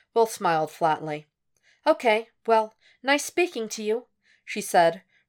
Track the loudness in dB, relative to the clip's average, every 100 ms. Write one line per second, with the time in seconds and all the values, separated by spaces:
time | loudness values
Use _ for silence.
0 | _ 0 0 0 0 0 -2 -2 0 0
1 | -4 -10 -12 _ _ _ _ _ -2 0
2 | 2 0 -2 _ 0 0 0 _ _ _
3 | -2 -2 -2 -2 -2 -2 -10 -8 -4 -4
4 | -6 _ _ _ -12 -10 -2 2 2 0
5 | _ _